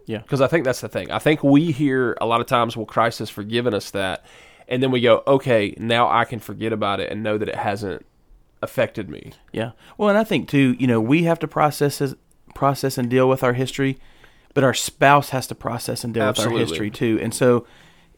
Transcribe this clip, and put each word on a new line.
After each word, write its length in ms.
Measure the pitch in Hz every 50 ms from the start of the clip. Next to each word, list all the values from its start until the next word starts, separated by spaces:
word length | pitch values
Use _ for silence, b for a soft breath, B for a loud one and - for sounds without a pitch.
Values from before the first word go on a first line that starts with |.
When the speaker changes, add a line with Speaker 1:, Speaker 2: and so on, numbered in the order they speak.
| -
Speaker 1:
Yeah. 160 | - 113 104
Speaker 2:
'Cause 200 | - - 147 131
I 60 | 135 123
think 160 | 160 175 127
that's 160 | 131 123 -
the 80 | - 107
thing. 220 | - - 92 -
I 80 | - 113
think 240 | - 151 156 151 -
we 280 | 139 139 143 165 175
hear 460 | 147 120 151 139 131 131 127 117 - -
a 40 | -
lot 160 | 113 117 117
of 60 | 117 -
times, 280 | 135 120 117 117 117
"Well, 100 | 113 107
Christ 340 | - - 120 113 117 117 -
has 100 | 113 104
forgiven 440 | - - 101 107 113 120 120 123 107
us 180 | 95 - -
that." 340 | - 101 95 95 85 - B B B B B B B B B B
And 140 | 127 127
then 80 | 131 131
we 100 | 127 123
go, 200 | 117 117 110 - - -
"Okay, 480 | 139 135 - 135 120 110 104 101 - -
now 320 | 110 113 117 120 120 80
I 140 | 73 117 117
can 140 | - 123 110
forget 320 | - - 101 - 107 110 113
about 260 | 104 107 98 101 98
it 100 | 92 -
and 100 | - 104
know 160 | 113 107 107 107
that 120 | 107 90
it 60 | -
hasn't 500 | - - 110 101 101 104 95 85 - - _ _ _ _ _ - _ _ _ _ -
affected 480 | - - - - 117 107 - 117 98 85
me." 240 | 69 50 - - - _ _ _
Speaker 1:
Yeah. 200 | - - 110 123 - b b b b b
Well, 120 | 214 208
and 80 | 196 208
I 60 | 226
think, 240 | 220 208 131 - -
too, 260 | - 143 139 127 123 -
you 80 | 131 127
know, 120 | 117 113
we 220 | 110 117 143 170 170
have 160 | 165 165 160
to 80 | 156 151
process, 540 | - 151 151 151 139 - 147 143 - - 147 135 135 - _ _ _ _ _ - -
process 420 | - 139 139 139 - - 135 131 -
and 120 | 123 120
deal 200 | 123 127 127 131
with 140 | 131 127 -
our 100 | 123 123
history, 440 | 123 131 127 - - 139 135 131 - b b b b b b b b b b b
but 100 | - 127
our 100 | 131 117
spouse 560 | - - - - - 147 139 143 143 135 -
has 180 | - 127 120 -
to 80 | 117
process 480 | - - - 120 117 - - 123 117 -
and 100 | 120 110
deal 100 | 117 110
Speaker 2:
Absolutely. 300 | - 117 117 107 117 117
Speaker 1:
with 60 | 127 -
our 60 | -
history, 200 | 82 80 107 104
too. 280 | 110 - 120 117 113 85
And 120 | - 117 -
so, 320 | - 135 123 123 120 - b b b b b b b b b b